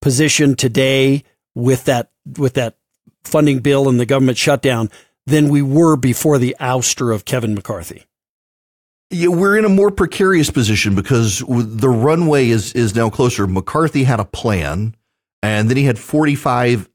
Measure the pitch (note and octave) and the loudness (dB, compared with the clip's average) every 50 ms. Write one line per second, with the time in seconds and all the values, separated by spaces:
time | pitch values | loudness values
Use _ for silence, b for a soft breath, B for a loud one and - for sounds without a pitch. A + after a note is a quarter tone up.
0 | - C#3+ B2+ B2 D#3 D3 - - D3+ C#3 C3 - - B2+ A2 C3 C3 C3+ C3+ C3+ | -2 -2 0 2 0 0 2 2 2 2 2 0 -2 -2 0 0 0 0 2 2
1 | C3+ C3+ C#3 C#3+ - _ _ _ _ _ - B2 A#2+ B2+ C3+ B2 - - C3 A#2+ | 2 2 0 0 -4 _ _ _ _ _ -10 -4 0 0 0 0 0 -2 -2 -2
2 | A#2 _ _ _ - - C3 - C#3+ B2+ B2 C3+ B2 A2+ - _ _ _ _ _ | -2 _ _ _ -20 -18 -8 -4 -4 -2 -2 -2 -6 -6 -8 _ _ _ _ _
3 | _ _ _ _ - - - D#3 D3+ D3+ C#3 C3 A2+ C#3+ C#3 C3+ C#3 C3+ B2+ A#2+ | _ _ _ _ -12 -2 0 2 2 2 2 0 0 2 2 2 2 2 2 2
4 | A#2+ G#2+ C#3 C3+ C3 C3 B2 - - D#3 C#3+ B2+ - C3+ B2+ A#2 A2 G#2+ b b | 2 0 0 2 2 2 0 0 0 0 0 0 0 0 0 0 -2 -4 b b
5 | b b b b - - C#3+ D#3 D3+ C#3+ D3 C#3+ C#3+ C3+ C3+ D#3 E3+ D#3+ D#3 C3+ | b b b b -6 0 2 2 2 4 2 2 2 2 2 4 4 4 4 2
6 | B2 C3 A#2 - - D#3 D3 C3+ B2 B2 - - D3 B2 B2+ C3 A#2+ - - - | 2 0 -2 0 2 2 2 2 2 0 -2 -4 -4 -2 -2 -2 -2 -2 -4 -2
7 | C3 A#2+ A2 G#2 - - - B2+ A2+ A2 G#2+ G2+ - - A2 F2+ E2+ - - - | -2 -2 -2 -4 -4 -4 -6 -4 -2 -2 -4 -4 -6 -8 -10 -10 -10 -14 -16 -18
8 | _ _ _ _ _ _ _ _ _ _ _ _ _ _ _ _ _ _ _ _ | _ _ _ _ _ _ _ _ _ _ _ _ _ _ _ _ _ _ _ _
9 | _ - - F3 E3+ F3 F3 E3 F#3+ G3 G3+ G#3+ A3 G#3+ F#3+ F#3+ G3 G#3 G3 - | _ -10 -6 0 0 0 2 2 2 2 2 2 2 4 4 4 4 2 2 0
10 | G3 F3 - - G3+ F#3+ F#3+ E3 D3 - - C#3 A#2+ G#2 G#2+ G2 - G#2+ G2 F#2+ | -2 -2 0 0 2 2 4 2 2 0 0 -2 0 0 0 0 0 0 -2 -2
11 | G2 - C3+ A#2+ A#2 A2 F#2+ - C3 - B2+ A#2+ A#2 G#2+ A2+ A2 A#2 C3 B2 A2+ | 0 0 0 0 0 0 -2 -4 -6 -4 -2 -2 -2 -4 -4 -2 0 0 0 2
12 | A2+ D3 D#3+ E3 F3 D#3 D3 C#3+ C3 A#2 A2+ A2 F#2+ - - B2 A#2 A2 F#2+ A#2 | 2 0 2 2 0 2 2 2 2 2 2 0 -2 -4 -2 -2 -2 0 0 0
13 | A2+ A2 - - C3 B2 A#2 - G2+ F#2 F#2 F#2+ F#2 - - D3+ D#3+ D3+ - D3 | -2 -2 0 0 0 0 0 -2 -4 -2 -2 -4 -4 -4 -4 -2 -2 -2 0 0
14 | C3 B2+ B2+ A2 G2 - - - - A#2 G#2 F2+ D#2 C#2+ D#2 F#2 G#2+ A2+ A2 _ | 0 0 0 -2 -4 -6 -8 -6 -4 -2 -2 -2 -2 -4 -4 -4 -6 -6 -8 _
15 | _ _ _ _ _ _ _ - - G#2+ G#2+ G#2+ G#2+ A2 B2+ C3+ C#3 C#3 A#2+ A2+ | _ _ _ _ _ _ _ -8 -6 -4 -2 0 0 0 2 2 2 0 0 -2
16 | - - - D3+ D#3 D3 C#3+ C3 - C#3 B2 A#2+ B2 B2 A#2+ A2 F2+ - | -6 -4 -2 0 2 2 0 -2 -2 -2 -2 0 0 0 0 -2 -4 -6